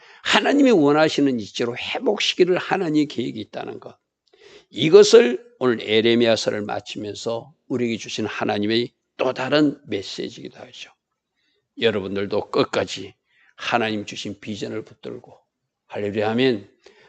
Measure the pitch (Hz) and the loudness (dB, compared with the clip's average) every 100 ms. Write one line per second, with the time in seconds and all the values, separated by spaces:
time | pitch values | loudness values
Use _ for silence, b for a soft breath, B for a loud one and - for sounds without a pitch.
0 | b b - 220 - 285 262 190 143 151 | b b 0 0 2 4 6 6 6 4
1 | 160 - 139 120 98 - 120 120 - - | 2 2 0 0 -6 -6 -6 -6 -8 -4
2 | 233 202 - - 175 175 - 185 165 151 | -2 -2 -2 2 2 2 -2 -2 0 0
3 | 147 - 135 120 101 - - 113 120 - | 0 -4 -8 -8 -12 -12 -12 -14 -18 -20
4 | _ _ _ b b b b - 151 202 | _ _ _ b b b b -4 6 8
5 | 208 226 240 - - _ 127 113 - 110 | 10 8 6 0 -10 _ 0 0 0 2
6 | 117 117 117 110 107 110 107 107 - - | 4 4 4 2 0 -4 -6 -8 -8 -12
7 | 104 101 117 117 - _ - 127 120 110 | -10 -8 -8 -8 -12 _ -8 -4 -2 -4
8 | 123 - 107 - 113 107 104 113 117 _ | -6 -6 -6 -4 -4 -2 0 0 -2 _
9 | _ - 127 127 131 147 147 - - 101 | _ -4 -2 -2 -2 2 2 0 -8 -8
10 | - - - - - - 123 - - _ | -8 -10 -10 -12 -16 -18 -20 -20 -20 _
11 | _ _ _ _ _ _ _ - 113 101 | _ _ _ _ _ _ _ -2 0 0
12 | 95 98 101 101 - 127 127 104 98 - | -4 -6 -2 -4 -2 -2 0 -2 -4 -8
13 | 98 - _ _ _ - - 120 110 107 | -14 -20 _ _ _ -12 -4 -2 0 -4
14 | 98 - 107 101 113 104 120 110 - - | -8 -12 -12 -12 -12 -10 -8 -10 -12 -16
15 | 127 120 - - _ _ _ _ _ 104 | -14 -14 -18 -20 _ _ _ _ _ -8
16 | 101 107 107 117 135 104 - _ b b | -6 -2 -2 2 0 0 -6 _ b b